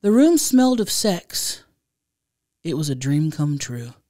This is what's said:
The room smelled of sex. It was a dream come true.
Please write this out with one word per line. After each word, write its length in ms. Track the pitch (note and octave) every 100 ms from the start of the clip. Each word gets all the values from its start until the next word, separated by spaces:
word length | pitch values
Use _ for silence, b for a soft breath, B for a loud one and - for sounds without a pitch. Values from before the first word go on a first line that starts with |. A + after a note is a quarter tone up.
The 100 | G3+
room 240 | A3 D4+ E4+
smelled 440 | - B3+ B3+ B3+
of 100 | G3+
sex. 720 | - A3 F3+ - - - - _ _ _ _ _ _ _ _ _ _
It 140 | E3 D3
was 140 | D3+
a 40 |
dream 360 | C3 C3 D3 D#3
come 260 | D3+ D3 C#3+
true. 380 | - A#2+ A#2+ B2